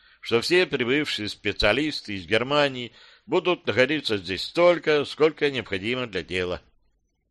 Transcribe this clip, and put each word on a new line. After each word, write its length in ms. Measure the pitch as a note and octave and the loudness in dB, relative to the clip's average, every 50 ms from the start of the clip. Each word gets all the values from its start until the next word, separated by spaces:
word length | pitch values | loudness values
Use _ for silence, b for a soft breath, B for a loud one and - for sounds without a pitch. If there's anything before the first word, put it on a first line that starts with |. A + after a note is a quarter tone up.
| b b b b | b b b b
что 200 | - - A#2 A#2 | -4 0 0 0
все 260 | A#2 - F3 F3+ F3+ | 2 2 2 2 2
прибывшие 640 | C#3+ D3 B2 B2 A#2+ C#3 D3+ D3 - - - G#2+ G2+ | 2 0 -2 0 0 0 0 0 -2 -4 -6 -6 -8
специалисты 880 | - - - G2+ F#2 - A2+ G#2 A2 C#3 D#3 D3+ - - - G#2 G2+ | -8 -4 -4 -4 0 2 2 4 4 2 0 -2 -4 -8 -10 -10 -10
из 100 | - - | -10 -2
Германии 680 | - A2 A2 B2 C3+ D3 D3 C#3+ C#3 C3 B2 A#2+ A2 B B B B B B B | 0 0 0 2 2 2 2 2 2 0 -6 -10 -12 B B B B B B B
будут 400 | - D3+ F#3 E3 F3+ F3 - - | -2 -2 0 2 0 0 0 -2
находиться 520 | A#2+ G2+ A#2+ C3 C3+ D#3 C#3+ - - A2 G2+ | 0 2 4 2 2 2 -2 -2 -4 -4 -4
здесь 260 | E2+ F2 F#2 E2+ - | -4 -6 -6 -6 -6
столько, 600 | - - E3+ F3 F3 F3 D#3 - D#3 D3+ D3 B2+ | -4 2 4 6 6 4 4 2 0 0 0 0
сколько 460 | - - - D3+ E3 - - D3 C#3+ | -4 0 2 2 2 2 0 -2 -2
необходимо 560 | C3+ A#2+ G2+ - G2 F#2 G2 A2+ B2+ B2+ B2 | 0 -4 -4 -4 -6 -4 -4 -4 -4 -4 -4
для 160 | A2 F#2 F2+ | -4 -6 -6
дела, 400 | E2 D#2+ F#2 F#2 F2+ F2+ F2 - - _ _ _ _ _ _ _ _ _ _ _ _ _ | -6 -4 -4 -4 -2 -2 -4 -8 -10 _ _ _ _ _ _ _ _ _ _ _ _ _